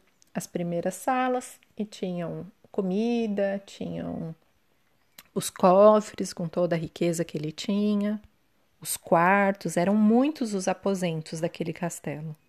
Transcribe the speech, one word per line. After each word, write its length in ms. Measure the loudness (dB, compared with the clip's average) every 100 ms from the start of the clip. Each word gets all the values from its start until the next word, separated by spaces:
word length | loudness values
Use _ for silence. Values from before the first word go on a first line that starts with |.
| _ _ _
as 120 | -10 -8
primeiras 480 | -6 -4 -4 -4 -4
salas 640 | -2 0 0 -2 -6 -16 _ -10
e 60 |
tinham 600 | -10 -6 -6 -6 -6 -8 -12 -18 _
comida, 920 | -4 -2 0 0 0 -2 -2 -2 -4
tinham 720 | -8 -12 -8 -8 -8 -8 -10 -12 _ _ _ _ _ _ _ -20 -12
os 160 | -8 -8
cofres 840 | 2 6 8 8 8 2 -6 -8
com 160 | -8 -6
toda 260 | -2 0
a 40 | -2
riqueza 460 | -4 -2 0 0
que 120 | -4 -6
ele 160 | -8
tinha, 680 | -6 -4 0 0 0 0 -4 -8 _ _ _ _ _
os 160 | -10 -10
quartos, 800 | 2 4 6 4 4 0 -4 0
eram 180 | 2
muitos 600 | 4 6 6 4 0 -4
os 120 | -2 -2
aposentos 720 | -2 -2 -2 -2 -4 -6 -6
daquele 320 | -6 -4 -8
castelo. 600 | -6 -6 -6 -8 -8 -10 -14